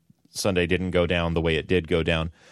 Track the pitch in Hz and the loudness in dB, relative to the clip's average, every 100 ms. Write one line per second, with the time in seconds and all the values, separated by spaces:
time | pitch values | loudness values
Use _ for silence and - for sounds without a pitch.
0 | _ _ _ - 107 90 85 90 92 90 | _ _ _ -4 -2 0 0 0 0 0
1 | 85 87 85 82 82 78 - 92 80 85 | 2 0 0 0 0 0 0 0 0 0
2 | 82 82 80 - - | 0 0 -2 -8 -20